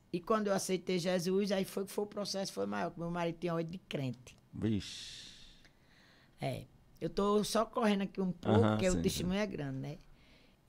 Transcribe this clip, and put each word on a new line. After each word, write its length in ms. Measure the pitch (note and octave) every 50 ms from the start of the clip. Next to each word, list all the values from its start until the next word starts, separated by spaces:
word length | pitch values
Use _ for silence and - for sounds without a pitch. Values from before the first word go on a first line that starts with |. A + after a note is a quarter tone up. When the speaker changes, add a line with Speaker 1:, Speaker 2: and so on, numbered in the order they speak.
| _ _ -
Speaker 1:
E 60 | E3+
quando 280 | - - A3+ G#3+ G#3 G3+
eu 60 | G3
aceitei 440 | F#3+ - - F#3 F#3 F#3 - F#3 F3+
Jesus, 520 | D#3+ F#3 F3+ F3+ D#3+ F#3+ F#3+ G3 G#3 F#3+
aí 140 | G3+ F#3+ F#3
foi 180 | - - G3 G3
que 60 | F#3+
foi, 120 | - G#3+ G#3
o 40 | G#3
processo 460 | - G#3 G3+ F#3+ - G3 F#3+ - -
foi 120 | G3 G3
maior, 260 | G3+ G#3 G3+ F#3+ E3+
que 80 | E3+ -
meu 100 | E3+ E3+
marido 260 | F3 F3 E3+ E3+ E3 -
tinha 140 | - F3 E3
ódio 160 | E3 E3 E3
de 60 | F3 F#3
crente. 580 | - - - D3+ C3+ B2+ B2 - - - - - - _ -
Speaker 2:
Vixe. 720 | - F#2+ A2 A2 F#2+ - - - - - - - - - - - - - - - - - - _ _ _ _ - - - - - - - - - -
Speaker 1:
É. 260 | C#3+ C#3 B2 G#2+ A2+ - - - - - - -
Eu 80 | - E3
tô 340 | - - G3 G#3 G#3 G#3+ G3+
só 220 | - - G#3+ A3+
correndo 380 | A3+ - B3 A#3 G#3+ G#3 G3 G3
aqui 180 | G3 - -
um 100 | F#3+ F#3
pouco, 280 | E3+ - - - A2 -
Speaker 2:
Aham, 120 | G#3+ -
Speaker 1:
porque 160 | G#3+ G#3+ G3 F#3
o 40 | F3+
Speaker 2:
sim, 80 | F3+
Speaker 1:
testemunho 360 | E3 F#3 - - - F3+ F#3+ G3+
Speaker 2:
sim. 40 | G#3+
Speaker 1:
é 40 | G3
grande, 300 | G3 - D3 C#3 C3 C3
né? 180 | C#3 C#3+ D3 - - - - - - - - - - - _ _ _